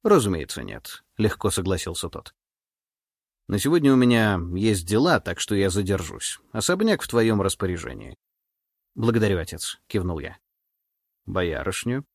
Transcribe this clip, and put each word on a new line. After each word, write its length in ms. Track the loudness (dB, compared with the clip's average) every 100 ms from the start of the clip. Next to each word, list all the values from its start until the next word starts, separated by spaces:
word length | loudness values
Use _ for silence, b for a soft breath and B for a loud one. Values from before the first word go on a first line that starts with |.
«Разумеется, 580 | 6 4 4 -2 -6 -10
нет», — 400 | -10 -12 -14 -20 _ -2
легко 320 | 0 0 -2
согласился 600 | -2 -2 -2 -4 -8 -10
тот. 260 | -12 -18 _ _ _ _ _ _ _ _ _ _ _ -6
«На 100 | -2
сегодня 340 | 2 4 6
у 20 |
меня 440 | 6 6 6 4 2 -2
есть 300 | 0 2 0
дела, 340 | 2 2 4 2
так 200 | -2 -8
что 160 | -2
я 140 | 0 2
задержусь. 680 | 0 0 -2 -4 -10 -10 -10 _
Особняк 500 | -4 -2 0 2 0
в 60 | 0
твоем 340 | 2 4 2
распоряжении». 760 | 0 -2 -4 -4 -8 -14 -16 -20 _ _ _ _ _ _ _
«Благодарю, 460 | -2 0 2 2 0
отец», — 400 | -4 -8 -10 -12 _
кивнул 320 | -4 -2 -6
я. 180 | -10 -16 _ _ _ _ _ _ _ _
«Боярышню?» 800 | -6 -2 -2 -2 -6 -6 -4 -6 -8